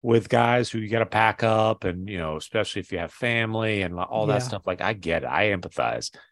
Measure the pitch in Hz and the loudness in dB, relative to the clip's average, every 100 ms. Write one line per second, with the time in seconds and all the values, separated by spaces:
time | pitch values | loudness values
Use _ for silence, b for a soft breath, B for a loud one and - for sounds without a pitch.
0 | 120 117 - 120 120 123 120 113 107 113 | 4 2 4 2 4 2 0 -4 -2 0
1 | 113 107 110 104 113 110 110 113 92 90 | 2 4 2 4 2 4 2 0 -4 -4
2 | 95 95 80 78 - 110 101 104 90 90 | -6 -6 -4 -6 -4 -2 -2 -6 -6 -6
3 | 85 - 120 117 113 110 110 104 90 87 | -6 -4 -2 0 0 0 0 0 -2 -4
4 | 92 113 107 104 123 101 - 92 98 104 | -4 0 0 0 -2 -6 -4 -2 -2 -2
5 | 82 82 65 73 107 98 87 - 60 60 | -2 -2 0 0 2 0 -4 -2 -2 -2
6 | - - - | -6 -14 -20